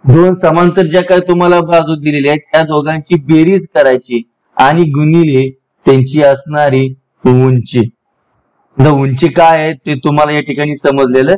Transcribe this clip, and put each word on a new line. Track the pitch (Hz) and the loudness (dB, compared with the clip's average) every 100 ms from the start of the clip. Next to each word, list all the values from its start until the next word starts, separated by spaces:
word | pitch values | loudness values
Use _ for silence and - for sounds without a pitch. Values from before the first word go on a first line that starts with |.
दोन | 135 160 180 | 4 4 4
समांतर | 180 165 160 175 175 | 2 0 2 0 0
ज्या | 170 180 | 0 0
काय | 180 180 | 0 0
तुम्हाला | 185 175 175 175 | 0 0 2 0
बाजू | 165 170 156 | 2 0 0
दिलेल्या | 156 151 147 139 | -4 -4 -2 -2
आहेत | 151 _ | -4 _
त्या | 156 | -2
दोघांची | 160 151 147 160 147 175 | -2 -4 -4 -8 -4 -4
बेरीज | 131 156 160 190 156 | 0 2 2 0 -2
करायची | 156 135 127 - 120 117 _ _ - | -2 0 -2 -4 -8 -8 _ _ -2
आणि | 135 165 165 | 0 2 0
गुणिले | 143 151 165 160 131 135 135 _ _ | 0 0 2 2 0 -2 -8 _ _
त्यांची | - 135 131 147 | 0 2 0 0
असणारी | 147 185 - 151 147 131 135 135 _ _ | 2 0 -4 -2 0 0 -2 -8 _ _
उंची. | 127 127 131 127 101 123 117 _ _ _ _ _ _ _ _ - | 0 2 2 0 -2 -4 -4 _ _ _ _ _ _ _ _ 0
आता | 139 | 2
उंची | 143 135 131 170 | 2 -2 -2 -2
काय | 175 160 160 | 2 2 2
आहे | 156 | -2
ते | 156 - | -6 -8
तुम्हाला | 143 - 147 151 | -6 -2 -2 0
या | 151 | -2
ठिकाणी | 143 135 147 143 | -6 -6 -6 -2
समजलेलं | 147 139 131 131 143 | -2 0 0 0 0